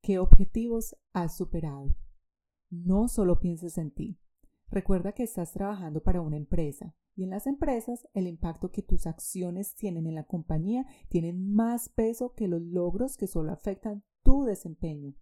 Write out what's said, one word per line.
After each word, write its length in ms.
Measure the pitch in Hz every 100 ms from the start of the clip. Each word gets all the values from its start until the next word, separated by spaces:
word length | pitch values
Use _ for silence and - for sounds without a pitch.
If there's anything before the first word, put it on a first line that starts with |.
¿Qué 160 | - 190
objetivos 760 | 185 208 190 226 233 226 220 - _
has 220 | 196 170 -
superado? 600 | 175 170 156 139 139 - - - _ _ _ _ _
No 380 | 175 175 190 233
solo 320 | 233 185 170
pienses 400 | 180 170 175 175
en 100 | 156
ti. 300 | - - 180 _ _ _ _ -
Recuerda 460 | 196 185 196 190
que 100 | -
estás 280 | 233 - 170
trabajando 520 | 202 202 208 165 151
para 180 | - 175
una 160 | 160 151
empresa 580 | 147 175 151 139 - _ _ -
y 80 |
en 80 | 185
las 160 | 196 269
empresas 600 | 285 302 240 226 240 -
el 140 | 202 180
impacto 440 | 165 170 160 175
que 120 | -
tus 240 | - 185 170
acciones 680 | - - 185 180 175 208
tienen 320 | - 208 165 160
en 80 |
la 120 | 160 147
compañía 600 | 175 160 156 180 247 262 - -
tienen 460 | 170 165 180 190
más 360 | 208 226 240 -
peso 460 | - 226 233 247 -
que 120 | 202
los 140 | 170
logros 560 | 170 180 175 175 175 -
que 80 | 190
solo 260 | 165 156
afectan 520 | - - 196 220 208 _ _
tu 220 | - 277
desempeño. 720 | 262 190 175 160 165 147 143 139